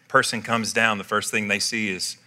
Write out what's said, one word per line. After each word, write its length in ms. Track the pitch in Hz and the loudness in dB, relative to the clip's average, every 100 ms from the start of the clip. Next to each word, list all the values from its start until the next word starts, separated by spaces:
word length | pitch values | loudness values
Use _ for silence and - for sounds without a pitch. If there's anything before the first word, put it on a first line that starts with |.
| - | 0
person 340 | 135 120 117 | 2 2 -2
comes 320 | 104 117 107 | -2 0 0
down, 240 | 117 113 104 | 2 2 2
the 60 | |
first 260 | 92 104 - | 0 -2 0
thing 180 | 113 104 | -2 0
they 100 | 101 | 0
see 300 | - 113 107 | 0 -2 -2
is 300 | 90 - - | -2 -6 -10